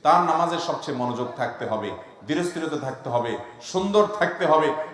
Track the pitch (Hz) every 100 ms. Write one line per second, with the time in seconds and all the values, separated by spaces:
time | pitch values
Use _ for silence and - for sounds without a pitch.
0 | 147 175 175 160 170 165 - 147 - 123
1 | 120 117 120 - 120 - 113 110 101 92
2 | - - - 156 175 170 160 151 131 117
3 | 135 120 117 104 - - - 185 196 208
4 | 208 - 170 - 170 156 151 - -